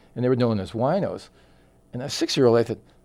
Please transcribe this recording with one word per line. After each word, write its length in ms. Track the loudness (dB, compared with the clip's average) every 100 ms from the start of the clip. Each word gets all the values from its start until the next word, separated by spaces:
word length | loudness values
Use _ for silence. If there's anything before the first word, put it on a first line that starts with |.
| _ -4
And 80 |
they 60 | 0
were 60 | 2
known 240 | 2 0
as 120 | -4
winos. 560 | -4 -2 -2 -4 -8 -14 _ _ _ _ _ _
And 100 | -12
as 100 | -8
a 20 | -6
six-year-old, 400 | -2 4 4 4
I 60 |
thought, 160 | 2 -6 _ _